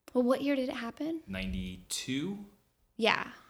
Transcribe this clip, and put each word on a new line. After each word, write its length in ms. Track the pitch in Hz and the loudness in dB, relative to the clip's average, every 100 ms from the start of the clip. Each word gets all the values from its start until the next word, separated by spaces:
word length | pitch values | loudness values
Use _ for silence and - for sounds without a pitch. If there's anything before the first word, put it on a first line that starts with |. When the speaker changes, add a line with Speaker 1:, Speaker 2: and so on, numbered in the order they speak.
| - | -2
Speaker 1:
Well, 100 | 247 | 2
what 180 | 247 262 | 4 4
year 140 | 277 277 | 4 2
did 120 | 254 | 2
it 60 | 254 | -2
happen? 460 | 233 - 302 330 311 | -6 -6 -4 -4 -4
Speaker 2:
Ninety-two? 1120 | 95 95 95 92 92 - - - 135 180 202 202 - _ _ _ - | -4 -2 -2 -4 -8 -6 -6 -2 -2 -2 -6 -10 -18 _ _ _ 2
Speaker 1:
Yeah. 300 | 220 - - - - | 4 4 0 -10 -20